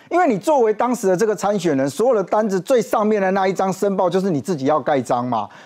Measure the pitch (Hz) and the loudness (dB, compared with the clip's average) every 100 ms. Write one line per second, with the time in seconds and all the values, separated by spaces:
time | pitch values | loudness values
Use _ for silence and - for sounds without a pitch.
0 | - 339 330 196 320 285 220 214 247 240 | -4 0 2 0 0 2 2 2 -2 0
1 | 190 180 214 196 202 208 165 135 139 - | 0 2 0 0 -2 -2 0 0 -2 0
2 | 240 220 180 214 220 190 180 254 - 240 | 0 0 0 0 0 -2 0 0 2 0
3 | 214 214 190 196 190 190 190 175 202 190 | 2 2 0 0 0 0 -2 -2 -2 0
4 | 180 185 196 143 151 156 131 151 160 143 | 0 0 0 -2 -2 -2 0 0 0 -2
5 | 120 123 123 113 101 - | 0 -2 -2 -4 -6 -12